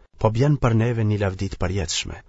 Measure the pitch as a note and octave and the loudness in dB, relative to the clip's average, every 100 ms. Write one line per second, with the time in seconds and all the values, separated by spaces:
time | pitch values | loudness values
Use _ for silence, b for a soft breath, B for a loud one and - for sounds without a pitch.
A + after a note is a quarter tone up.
0 | b - A2 A2+ C#3+ D3 B2 A2+ A#2 A2+ | b -2 0 2 2 2 2 2 2 0
1 | G#2+ G#2 G2 F#2+ G2 - F#2 G2 F2 - | 0 2 0 -2 -6 -4 -2 -2 -4 -6
2 | - - | -6 -12